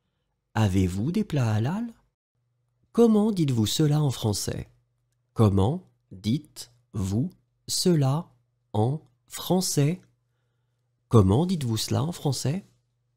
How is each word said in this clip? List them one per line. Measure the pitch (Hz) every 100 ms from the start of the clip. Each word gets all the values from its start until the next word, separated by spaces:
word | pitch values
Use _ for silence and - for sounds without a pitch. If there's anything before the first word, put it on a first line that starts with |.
| _ _ _ _ _ -
Avez-vous | 110 95 92 92 123
des | 185
plats | 208 151 117
halal ? | 107 120 196 233 - _ _ _ _ _ _ _ _ _
Comment | - 233 214 214
dites-vous | 196 147 120 107
cela | - 156 151
en | 147
français ? | 120 110 101 - - - _ _ _ _ _ _
Comment | - 110 95 95 175 - _ _
dites-vous | 95 107 139 - - - _ _ 110 95 101 175 - _ _ -
cela | - 185 165 131 147 - _ _ _ _
en | 107 113 156 - _ _
français ? | - - 180 185 - 143 180 _ _ _ _ _ _ _ _ _ _ _
Comment | 117 92 107 180
dites-vous | 185 123 110
cela | - 107
en | 147
français ? | 180 151 127 127 175 - _ _ _ _